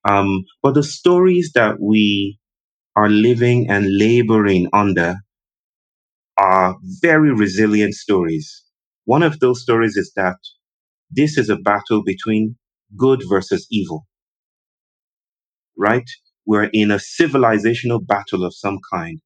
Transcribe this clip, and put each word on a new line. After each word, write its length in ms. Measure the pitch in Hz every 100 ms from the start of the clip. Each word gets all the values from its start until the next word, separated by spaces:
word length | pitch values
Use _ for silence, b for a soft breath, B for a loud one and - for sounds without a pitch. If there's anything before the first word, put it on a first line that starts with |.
| 104
Um, 380 | 101 98 95 95 _
but 120 | 139
the 80 | 143
stories 680 | 147 - 180 180 185 180 156
that 260 | 123 110 104
we 580 | 101 110 104 101 98 104 _ _ _ _ _ 104
are 120 | 104
living 580 | 107 113 117 120 120 101
and 160 | 101 98 98
laboring 720 | 107 120 110 110 101 95 87
under 420 | 104 101 87 85 92 _ _ _ _ _ _ _ _ _ _ _ -
are 400 | 95 95 92 92 - -
very 320 | 170 156 151
resilient 640 | 117 104 95 107 104 101
stories. 680 | 98 - 98 85 80 76 - _ _ _ _
One 180 | - 139
of 180 | 165 151
those 220 | 127 123
stories 340 | - 113 113 101
is 160 | - -
that 200 | 92 90 - _ _ _ _ _ _
this 280 | - 151 147
is 100 | 107
a 80 | 104
battle 460 | 95 104 - 107
between 520 | 98 92 - 107 110 117 _ _ _ 104
good 260 | 131 131 92
versus 380 | 95 92 95 -
evil, 360 | 107 87 80 _ _ _ _ _ _ _ _ _ _ _ _ _ _ _ _ _ -
right? 300 | 101 120 123 - _ _
We're 260 | - 107 107
in 180 | 107 104
a 80 | 101
civilizational 1040 | - - 165 131 117 107 107 117 120 117 92
battle 380 | 101 101 92
of 80 | 90
some 260 | - 101 98 -
kind 280 | 92 82 80